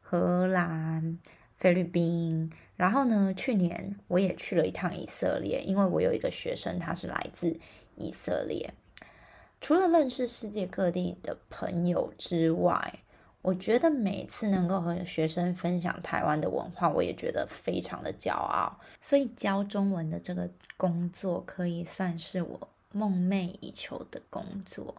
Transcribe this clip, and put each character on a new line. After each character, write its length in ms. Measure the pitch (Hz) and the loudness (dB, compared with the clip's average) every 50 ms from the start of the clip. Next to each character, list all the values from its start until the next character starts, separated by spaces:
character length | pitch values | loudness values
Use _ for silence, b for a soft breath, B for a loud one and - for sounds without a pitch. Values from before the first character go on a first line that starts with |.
荷 440 | _ - - 175 180 180 180 175 185 | _ 0 0 2 4 4 4 4 4
兰、 720 | 185 190 180 170 170 160 160 160 160 160 160 160 165 165 170 B B B B B B B | 4 2 2 2 0 -2 -2 -2 -2 -2 -2 -2 -4 -4 -6 B B B B B B B
菲 160 | _ - 185 175 | _ 4 4 6
律 100 | 185 175 | 6 2
宾。 680 | 165 - 175 170 165 170 170 170 165 160 160 160 160 B B B B B | 2 2 2 4 4 2 2 0 0 0 0 -2 -4 B B B B B
然 140 | - 180 190 | 0 2 4
后 140 | 214 277 277 | 4 4 4
呢， 280 | 240 220 208 196 190 185 | 4 4 4 4 2 2
去 220 | 185 - - 233 | -2 -2 2 2
年 440 | 196 180 170 180 - 190 196 202 - - | 4 4 2 0 -4 -6 -8 -8 -10 -6
我 120 | _ 180 185 | _ 2 2
也 160 | 196 180 - | 2 2 0
去 200 | - - - - | -4 -6 0 2
了 100 | 170 - | 2 2
一 60 | - | 2
趟 240 | 180 - 185 180 - | 0 -4 -4 -4 -4
以 100 | 156 - | -6 -10
色 320 | - - - 190 180 - - | -12 -6 -2 0 0 0 0
列， 220 | - - - - - | -2 -2 -2 -2 -2
因 120 | - 190 | 0 4
为 60 | 202 202 | 4 4
我 160 | 180 175 165 | 4 4 2
有 140 | 180 180 - | 2 2 2
一 60 | - | 2
个 100 | - 170 | 0 -2
学 240 | 175 - - 165 170 | -4 -2 -6 -6 -6
生， 240 | 160 - - - 180 | -4 -4 -4 -4 -4
他 140 | 165 165 165 | -4 -4 -6
是 140 | - - | -6 -6
来 220 | - - - - - - | -6 -6 -6 -6 -8 -10
自 260 | - - 165 165 B B B B B B B B | -2 -2 -2 -2 B B B B B B B B
以 160 | - - - | -10 -10 -10
色 320 | 160 - - - - - - | -10 -8 -4 -2 -2 -2 -2
列。 280 | - - - - - - - _ - _ B B B B B B B B B B B B B | -4 -4 -6 -6 -8 -12 -16 _ -20 _ B B B B B B B B B B B B B
除 140 | - - 294 | 0 4 4
了 160 | 359 381 349 | 6 6 6
认 180 | 330 330 294 | 6 6 4
识 200 | 254 - - 254 | 4 0 -4 -4
世 200 | 233 - - - | -4 -4 -8 -10
界 200 | 208 208 214 185 | -6 -4 -4 -4
各 240 | 180 - - 190 175 | -4 -2 0 0 2
地 260 | 175 180 180 175 175 - - | 2 0 -2 -2 -4 -6 -8
的 160 | - - - _ _ | -8 -8 -8 _ _
朋 380 | - - - - - 170 175 | -10 -8 -6 -2 -2 0 2
友 260 | 175 170 - - - - | 2 2 2 0 -2 -6
之 340 | - - - 180 165 165 160 | -12 -8 -2 0 2 4 4
外， 480 | 160 180 175 175 170 - - - - - _ b b b b b b b | 4 4 2 2 2 2 -2 -4 -8 -14 _ b b b b b b b
我 120 | - 185 180 | 0 0 0
觉 260 | 185 - 202 226 247 | 0 2 2 2 4
得 100 | 330 330 | 4 4
每 360 | 302 262 214 196 202 - - | 4 4 0 0 0 -2 -6
次 220 | - - - 220 | -10 -8 -4 0
能 200 | 208 196 185 175 | 2 4 4 4
够 120 | 170 190 190 | 2 2 0
和 240 | 170 175 170 180 180 | 0 0 -2 -2 -4
学 240 | 180 - - 160 | -4 0 0 0
生 280 | 160 160 180 175 180 180 | 2 2 0 0 0 0
分 260 | 180 - 175 180 175 | 0 0 0 0 2
享 200 | 165 - - - | 0 -2 -4 -4
台 220 | 180 - - - - | -4 -2 -2 0 2
湾 160 | - 151 156 | 2 2 2
的 100 | 151 190 | 0 0
文 200 | - - - - | 0 -2 -4 -4
化， 180 | 170 - 175 160 | -4 0 0 2
我 120 | 151 - | 4 2
也 120 | - 87 - | 0 0 -2
觉 180 | - - - | -2 -4 -2
得 160 | - - - - | 0 0 -2 -2
非 320 | - - - - 90 92 | -6 -6 -4 -2 -2 -2
常 220 | 92 - - - - | -4 -4 -10 -8 -6
的 100 | - - | -8 -8
骄 200 | - - - - | -4 -4 -2 -2
傲。 460 | - - - - 95 - - - B B B B B | -2 -2 0 0 0 0 -2 -4 B B B B B
所 160 | - - 277 | 0 4 4
以 100 | 277 277 220 - | 4 4 2 -6
教 280 | - - 202 196 196 202 | -4 -2 0 0 0 -2
中 280 | 202 - 202 196 196 | -2 0 0 0 2
文 180 | 190 170 160 156 | 0 0 -2 -4
的 100 | 165 170 | -4 -6
这 160 | - - 180 | -6 -6 -4
个 140 | 180 180 175 - _ - _ - | -4 -4 -6 -8 _ -20 _ -4
工 340 | _ - 180 170 170 175 175 | _ 0 0 2 0 -2 -4
作 320 | - - - 185 175 185 180 | -4 -4 -4 -2 -2 -2 -4
可 200 | - - - 180 | -8 -6 -4 -4
以 180 | 175 170 170 170 | -2 -2 -4 -6
算 340 | - - - 185 180 170 165 | -8 -4 -4 -2 -2 -2 -4
是 220 | - - - 185 | -8 -6 -4 -4
我 280 | 170 - - - - - _ _ _ _ | -4 -4 -8 -14 -14 -16 _ _ _ _
梦 220 | - 202 214 208 190 | -4 -2 0 2 2
寐 420 | 180 180 180 196 190 180 175 - - | 4 4 2 2 2 0 -2 -6 -10
以 100 | - - - | -14 -14 -12
求 320 | - - - - - - - | -12 -10 -10 -10 -10 -10 -10
的 100 | - - - _ | -14 -16 -14 _
工 140 | - - - - - 202 190 | -10 -10 -10 -8 -10 -10 -12
作。 300 | - - - - - - | -10 -12 -12 -12 -12 -14